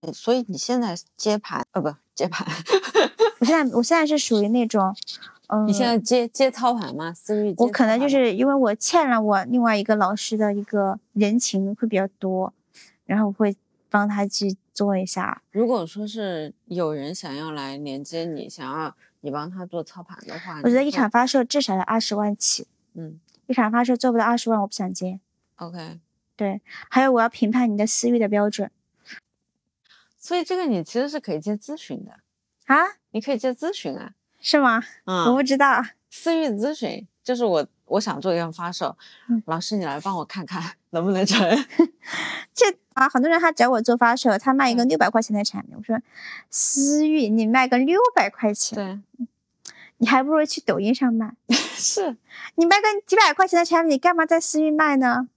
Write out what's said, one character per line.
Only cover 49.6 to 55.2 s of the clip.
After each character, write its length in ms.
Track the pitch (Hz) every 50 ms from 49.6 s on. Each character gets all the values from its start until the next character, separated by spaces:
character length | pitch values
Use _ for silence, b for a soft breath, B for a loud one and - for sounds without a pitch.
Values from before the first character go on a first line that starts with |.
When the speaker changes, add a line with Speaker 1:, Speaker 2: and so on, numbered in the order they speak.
| _ B B B B B B _
Speaker 2:
你 80 | 240 220
还 140 | 254 262 262
不 140 | 277 311
如 80 | 311 302
去 160 | 302 - -
抖 200 | - - 185 160
音 140 | 196 208 247
上 180 | - 269 247 233
卖。 220 | 226 214 214 - _
Speaker 1:
<laughs> 80 | _ _
是。 680 | 233 285 330 - - - - - - - 392 330 240 - B B B B B B B
Speaker 2:
你 100 | - 330
卖 120 | 339 381
个 60 | 403 415 427 415 403 -
几 100 | _ -
百 160 | 415 440 349 294
块 120 | - 381
钱 120 | 359 - 339
的 60 | 339
产 200 | 339 330 330 330
品， 100 | 330 294
你 40 | 269
干 160 | - 349 349
嘛 100 | 330 320
在 160 | 320 330 330
私 220 | 330 - - 311 311
域 80 | 311
卖 260 | 302 302 311 302 285
呢？ 320 | 269 262 247 240 247